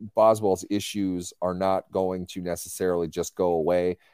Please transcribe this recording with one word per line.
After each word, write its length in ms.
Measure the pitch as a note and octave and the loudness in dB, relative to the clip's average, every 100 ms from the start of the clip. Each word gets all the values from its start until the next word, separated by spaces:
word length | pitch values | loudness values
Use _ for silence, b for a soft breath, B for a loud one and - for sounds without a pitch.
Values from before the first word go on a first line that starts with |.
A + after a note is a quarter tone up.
| G#2+ - | -4 4
Boswell's 500 | A2 A2 G#2 F#2 - | 6 6 2 0 0
issues 600 | G#2 - G#2 F#2+ F2+ F2 - | -4 -4 -2 -2 -2 -6 -4
are 100 | F2+ | -4
not 380 | F2+ F#2+ F#2+ - | 0 0 0 -2
going 340 | F#2+ F#2 F#2 F2 | -2 -2 -2 -8
to 160 | F#2+ | -8
necessarily 680 | F2 F2 - - F#2 F2 E2 | -6 -6 -8 -4 0 0 -2
just 280 | E2+ E2+ - | -4 -4 0
go 140 | F2+ | 2
away. 480 | E2+ D#2 F2+ F2+ F2 _ | 2 2 2 0 -2 _